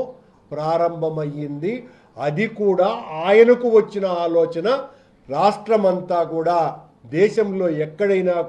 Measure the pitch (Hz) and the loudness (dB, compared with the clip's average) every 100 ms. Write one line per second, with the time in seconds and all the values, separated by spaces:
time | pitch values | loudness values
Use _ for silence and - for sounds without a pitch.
0 | 262 - _ _ - 147 156 170 170 170 | -4 -10 _ _ -14 -6 -2 0 0 -2
1 | 160 156 147 143 147 143 180 247 - - | -4 -4 -6 -8 -8 -6 -6 -6 -10 -20
2 | _ 113 143 151 220 208 202 180 196 240 | _ -8 -4 -2 -4 -2 0 2 0 -2
3 | 226 156 180 214 233 240 247 220 - 202 | -8 -4 4 6 6 4 4 2 2 -2
4 | 190 175 170 170 165 165 196 269 - - | -2 -2 0 2 0 0 -2 -2 -4 -18
5 | _ _ - 143 196 208 220 214 190 180 | _ _ -8 2 2 2 0 2 2 0
6 | 175 175 160 160 165 175 147 - - _ | -2 -2 -2 -2 0 0 0 -4 -16 _
7 | 117 151 208 220 202 190 175 151 156 - | -6 0 2 2 -2 0 -2 -2 -4 -2
8 | 202 190 180 170 | 0 2 0 -2